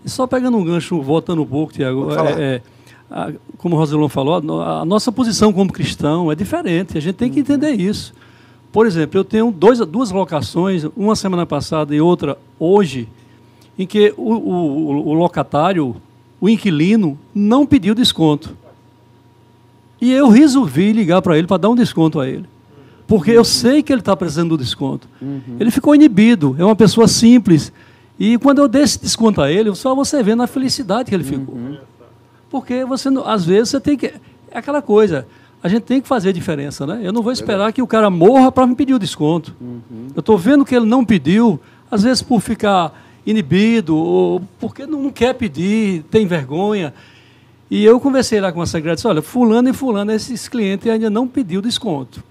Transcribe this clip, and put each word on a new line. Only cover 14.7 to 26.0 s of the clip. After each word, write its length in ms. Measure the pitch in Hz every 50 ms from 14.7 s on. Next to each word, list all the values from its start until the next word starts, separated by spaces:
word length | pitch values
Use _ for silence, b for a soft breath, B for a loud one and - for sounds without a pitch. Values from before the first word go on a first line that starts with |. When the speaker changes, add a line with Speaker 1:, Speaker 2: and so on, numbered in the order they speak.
| 135 156 160 147 139 147 - 139
Speaker 1:
o 40 | 151
locatário, 840 | 160 175 165 - 160 143 - - 147 156 185 196 170 147 123 113 - - _ _ _ _ _ _ -
o 80 | 175 202
inquilino, 680 | 226 190 - 202 156 147 160 190 220 226 196 151 135 147 - _ -
não 320 | 202 202 208 233 277 294
pediu 280 | 285 294 262 170 196 220
desconto. 600 | 226 247 - - - 160 151 147 143 - - - - _ - - _ _ _ _ _ _ _ _ _ _ _ _ _ _ _ _ _ _ _ _ _ _ _ _ -
E 100 | 233 247
eu 160 | 254 269 294 247
resolvi 640 | 208 247 311 294 247 277 240 151 123 151 190 208
ligar 300 | 220 226 208 151 175 190
pra 160 | 180 185 160 151
ele 100 | 175 170
pra 100 | 196 175
dar 120 | 175 214
um 60 | 247
desconto 440 | 240 220 - - 170 160 156 147 156
a 80 | 131 135
ele. 180 | 143 - 180 - _ _ _ b b b b b b b b -
Porque 240 | 214 202 147 214
eu 80 | 233 233
Speaker 3:
Uhum. 40 | 220
Speaker 1:
sei 380 | - - - - 240 277 302
que 120 | - - 277
ele 80 | 240
tá 140 | 175 208 190
precisando 340 | - 190 165 139 165 170 165
do 140 | 160 151 123
desconto. 440 | 117 - - 143 135 139 135 - - _ -
Speaker 3:
Uhum. 200 | 127 139 143 135 120 127 120 120
Speaker 1:
Ele 120 | 214 233
ficou 240 | - 269 - 302 294
inibido, 600 | 285